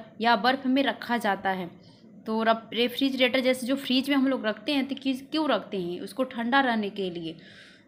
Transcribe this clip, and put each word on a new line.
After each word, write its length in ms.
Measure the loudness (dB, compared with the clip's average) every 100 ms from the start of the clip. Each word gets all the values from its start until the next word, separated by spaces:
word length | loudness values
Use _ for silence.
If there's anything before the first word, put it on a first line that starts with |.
| -4 -2
या 140 | 2 4
बर्फ़ 320 | 4 0 2
में 160 | 2
रखा 340 | 2 -2 -4 -2
जाता 320 | 0 0 0
है। 360 | -2 -6 -12 -20 -20 -20 -16 -4
तो 180 | 0
रफ-, 300 | 2 2 0
रेफ्रिजरेटर 640 | -2 0 2 0 4 2 4
जैसे 280 | 2 0 0
जो 80 | -2
फ्रिज 340 | 2 0 2
में 80 | 2
हम 100 | 2
लोग 180 | 0 -2
रखते 280 | -4 -2
हैं, 140 | 0 0
तो 80 | -4
किस, 260 | -4 -4
क्यों 280 | -4 -2 0
रखते 320 | 0 -2 -4
हैं? 180 | -4 -6
उसको 240 | -8 -4
ठंडा 360 | -4 -2 0 2
रहने 300 | 2 0 -2
के 200 | -4 -6
लिए। 280 | -4 -8 -10 -18 -20 -20 -20